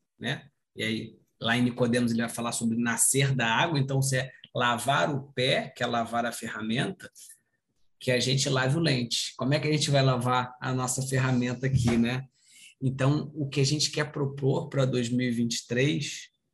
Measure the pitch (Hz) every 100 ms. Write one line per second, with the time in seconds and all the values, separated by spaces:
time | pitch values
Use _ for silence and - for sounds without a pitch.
0 | _ - 120 151 - _ _ - 110 110
1 | - - _ - 113 120 123 120 120 120
2 | 120 117 117 - 117 - 113 113 120 113
3 | - 135 139 127 113 117 170 147 135 135
4 | 135 131 127 - - 123 120 117 135 147
5 | 170 139 - - 127 214 240 - 120 120
6 | 110 117 117 - 113 113 107 120 196 190
7 | - - - - _ _ _ _ _ _
8 | - 123 117 135 139 131 131 160 160 123
9 | 117 - - - 123 151 151 151 139 139
10 | 135 123 123 127 123 - 135 127 127 135
11 | 131 135 131 127 123 123 135 131 117 117
12 | 117 127 131 _ _ - - - 131 135
13 | 131 151 - 156 135 143 135 151 - 156
14 | 147 147 135 - 135 - - 139 131 123
15 | 117 123 127 117 117 - - 120 139 160
16 | 143 - - _ _